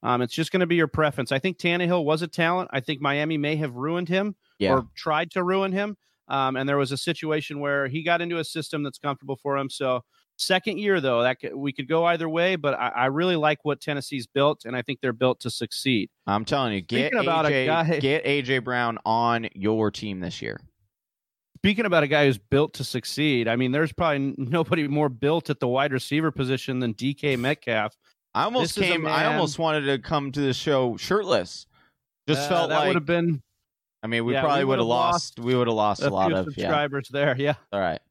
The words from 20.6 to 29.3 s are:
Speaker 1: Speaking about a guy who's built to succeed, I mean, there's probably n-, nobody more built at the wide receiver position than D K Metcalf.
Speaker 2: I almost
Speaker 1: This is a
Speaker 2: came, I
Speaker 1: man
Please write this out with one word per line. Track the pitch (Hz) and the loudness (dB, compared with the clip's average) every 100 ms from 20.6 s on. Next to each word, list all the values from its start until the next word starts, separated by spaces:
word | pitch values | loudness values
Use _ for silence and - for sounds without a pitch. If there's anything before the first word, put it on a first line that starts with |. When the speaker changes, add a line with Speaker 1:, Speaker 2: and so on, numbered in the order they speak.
| - _ _ _ _ _ _ _ _ - | -14 _ _ _ _ _ _ _ _ -2
Speaker 1:
Speaking | 190 202 220 | 0 2 2
about | 175 | 4
a | 147 | 4
guy | 151 143 | 4 4
who's | 117 | 2
built | _ 135 151 - | _ 2 2 -2
to | |
succeed, | 135 127 - - 151 131 113 | -8 -6 -6 -2 0 2 2
I | 117 | 0
mean, | 127 | 0
there's | 139 156 | 0 0
probably | - 170 143 | 0 0 0
n-, | 139 - | -2 -4
nobody | 131 165 160 175 147 | -2 0 2 0 0
more | 147 151 | 0 0
built | 120 139 165 - | 0 0 0 -2
at | 147 | -4
the | 127 | 0
wide | 123 147 | 0 0
receiver | 131 - 147 160 | -2 -2 0 0
position | 139 131 131 - 127 | -2 -2 -2 -4 -4
than | 123 | -4
D | 104 127 | -4 -4
K | 139 147 131 | -4 -2 0
Metcalf. | 123 151 - 110 104 _ _ _ _ | 0 -2 -2 -2 -2 _ _ _ _
Speaker 2:
I | - 170 | -2 0
almost | 247 170 202 | 0 -2 0
Speaker 1:
This | 190 | 0
is | |
a | |
Speaker 2:
came, | 170 156 | 0 0
I | 156 | 0
Speaker 1:
man | 156 | 2